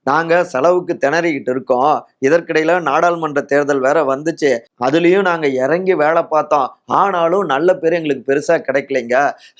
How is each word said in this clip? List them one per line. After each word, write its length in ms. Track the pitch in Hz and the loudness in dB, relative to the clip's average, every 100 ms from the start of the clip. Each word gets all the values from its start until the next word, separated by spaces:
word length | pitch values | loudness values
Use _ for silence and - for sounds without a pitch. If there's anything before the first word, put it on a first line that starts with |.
நாங்க 400 | 131 151 165 175 | -2 -2 0 0
செலவுக்கு 500 | 175 127 165 180 175 | 0 0 2 2 -2
திணறிக்கிட்டு 560 | 151 135 160 170 139 107 | -2 0 0 -2 -4 -4
இருக்கோம், 420 | 127 - 123 143 131 - _ | -4 -2 0 2 0 -4 _
இதற்கிடையில 600 | 135 170 165 160 160 180 | 0 0 0 0 0 0
நாடாளுமன்ற 600 | 156 147 175 170 160 143 | 0 2 2 0 -2 -4
தேர்தல் 380 | - 143 147 143 | 0 0 0 0
வேற 240 | 131 156 | 2 2
வந்துச்சு, 460 | 135 135 156 147 143 117 - - | 0 -2 -4 -2 -2 -2 -6 -6
அதுலயும் 420 | 123 160 170 190 | 0 2 4 2
நாங்க 240 | 190 165 147 | 2 0 -2
இறங்கி 400 | 127 131 170 190 | 0 0 0 0
வேலை 280 | 170 151 170 | 2 2 0
பார்த்தோம், 440 | 165 156 147 147 127 - - | 0 -2 0 0 -2 -8 -2
ஆனாலும் 540 | 139 196 180 165 190 175 | 0 2 0 0 0 0
நல்ல 280 | 139 175 | 0 0
பேர் 180 | 175 160 | 0 0
எங்களுக்கு 320 | 170 151 135 | -2 -2 -4
பெருசா 320 | 113 139 143 160 | -2 -2 0 -2
கிடைக்கலைங்க, 600 | - 135 139 135 117 127 143 - - | 0 -4 -4 -6 0 0 0 -4 -16